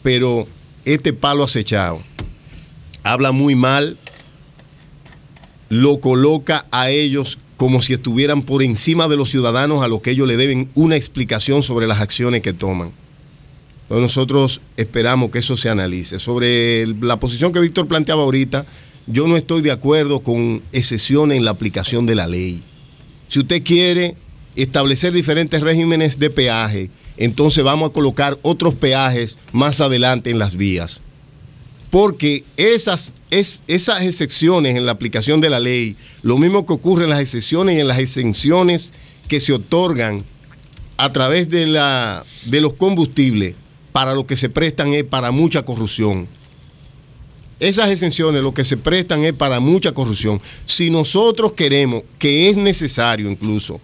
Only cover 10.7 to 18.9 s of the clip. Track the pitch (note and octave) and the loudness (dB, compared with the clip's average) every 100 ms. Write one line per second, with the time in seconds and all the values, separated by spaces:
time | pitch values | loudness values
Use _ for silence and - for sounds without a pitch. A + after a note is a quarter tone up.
10.7 | D3 D#3+ D#3 - - A#2+ A2 C3 C#3 C3 | 0 2 0 -2 -6 -4 -2 0 0 0
11.7 | A#2+ A2+ G#2 G#2 - A#2+ A#2+ F#2+ F2 F#2+ | -2 0 0 -2 -2 0 -2 -2 -4 -4
12.7 | F2+ E2+ - - - - - - - - | -4 -8 -14 -20 -20 -20 -20 -20 -20 -20
13.7 | - - A2+ A#2+ C3+ C3 C#3 C3+ C3 - | -20 -4 -2 0 0 0 2 2 -2 -10
14.7 | - G#2+ A#2 A#2 B2+ A#2+ A#2+ - B2 A#2 | -8 -4 0 2 2 0 -2 -2 -2 -2
15.7 | G#2 F#2 F#2 E2+ F#2+ A#2+ B2 A#2+ A#2+ A#2 | -2 -2 -4 -8 -8 -6 -2 2 2 2
16.7 | A2+ A2+ G#2+ A#2+ A#2 B2 A#2 E3+ F3 E3+ | 0 -2 -2 -2 -2 -2 0 0 2 0
17.7 | F3 D#3 D#3+ D3+ D#3 C#3 C3 C3 C#3 C#3+ | 0 -2 -2 0 0 2 0 0 -4 -6
18.7 | - - | -18 -20